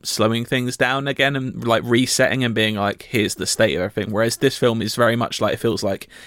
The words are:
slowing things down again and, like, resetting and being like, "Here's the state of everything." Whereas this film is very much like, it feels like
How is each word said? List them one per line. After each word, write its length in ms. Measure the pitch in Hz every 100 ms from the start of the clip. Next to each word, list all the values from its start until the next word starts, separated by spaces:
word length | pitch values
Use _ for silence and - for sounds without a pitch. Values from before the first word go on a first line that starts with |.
slowing 420 | - - 110 113
things 320 | 117 131 123 120
down 300 | 123 135 139
again 300 | 135 139 143
and, 280 | 131 -
like, 200 | 117 117 127
resetting 560 | 117 127 - 131 123
and 100 | 123
being 220 | 113 110
like, 280 | 107 101 - -
"Here's 280 | 117 104 -
the 100 | 92
state 300 | - 113 76
of 40 |
everything." 300 | 92 - 95
Whereas 260 | 104 113 -
this 200 | 139 -
film 240 | 127 113
is 140 | 104 -
very 180 | 117
much 260 | 117 120 -
like, 140 | 107
it 40 | 92
feels 260 | 117 101
like 240 | 104 98 - -